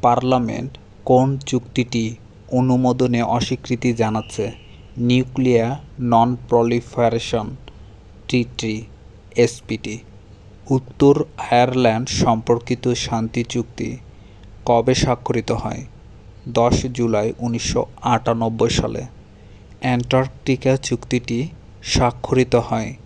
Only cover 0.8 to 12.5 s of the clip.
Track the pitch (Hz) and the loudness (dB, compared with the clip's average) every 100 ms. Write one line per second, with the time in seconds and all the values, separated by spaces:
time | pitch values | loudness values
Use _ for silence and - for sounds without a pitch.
0.8 | - - - 127 131 135 - 127 - - | -20 -16 2 4 4 0 -2 -4 -2 -4
1.8 | 120 123 110 113 - - - 127 127 127 | -2 -2 -2 -6 -18 -20 -4 0 2 4
2.8 | 127 123 123 120 113 117 110 127 - 120 | 2 2 2 2 0 0 -2 -4 -4 -2
3.8 | 123 117 110 107 - - 120 - - - | 0 0 0 -2 -6 -6 -6 -8 -20 -20
4.8 | - - 120 123 127 - 127 120 113 143 | -18 -4 2 2 2 0 4 4 2 -4
5.8 | - - 123 117 120 123 - 120 117 120 | -10 -6 2 4 4 0 0 2 2 0
6.8 | 117 - 117 113 - 117 107 131 - - | -2 0 0 0 -2 -4 -4 -12 -18 -20
7.8 | - - - - - 127 120 - 113 107 | -20 -20 -20 -20 -4 -2 -2 -4 -6 -6
8.8 | 113 - - - - - 117 - - 110 | -10 -20 -20 -20 -12 2 2 2 -8 -8
9.8 | - 107 - - - - - - - 131 | -8 -12 -14 -20 -20 -20 -20 -20 -2 -2
10.8 | - - 139 143 156 - - 120 127 127 | -2 4 4 6 0 -8 0 2 2 2
11.8 | 123 110 127 - - 113 117 | 2 2 -2 0 2 0 2